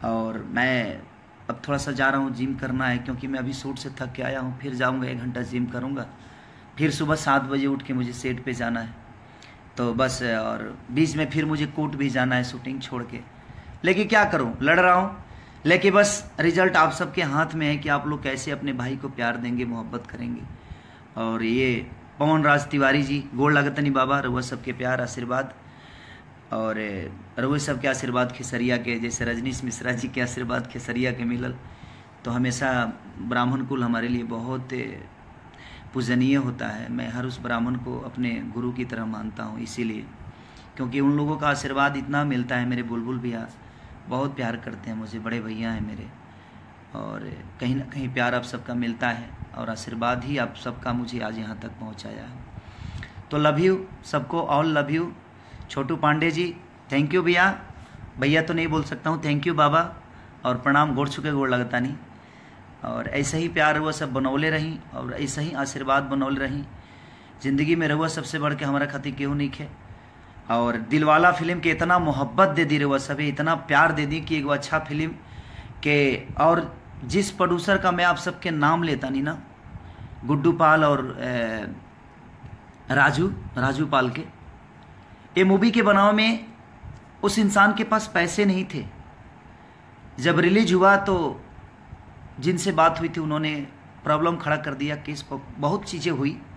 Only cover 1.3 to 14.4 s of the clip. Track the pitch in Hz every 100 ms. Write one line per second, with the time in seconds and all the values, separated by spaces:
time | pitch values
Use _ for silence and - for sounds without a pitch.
1.3 | - - 120 - 143 147 135 135 135 135
2.3 | 127 131 135 135 127 131 123 123 127 135
3.3 | 135 127 135 139 135 143 131 127 127 127
4.3 | 135 131 127 139 123 127 131 127 127 123
5.3 | 123 120 127 123 123 131 139 113 - -
6.3 | - - - - - 151 143 151 156 147
7.3 | 139 131 139 139 135 - 127 123 123 131
8.3 | 123 131 120 117 117 113 117 - - -
9.3 | - - - - - 120 113 131 127 123
10.3 | 113 110 113 110 - - 123 160 147 151
11.3 | 147 151 151 147 - 151 143 139 127 127
12.3 | 127 123 123 127 131 - 127 120 117 -
13.3 | - - - - - 175 190 208 220 202
14.3 | 160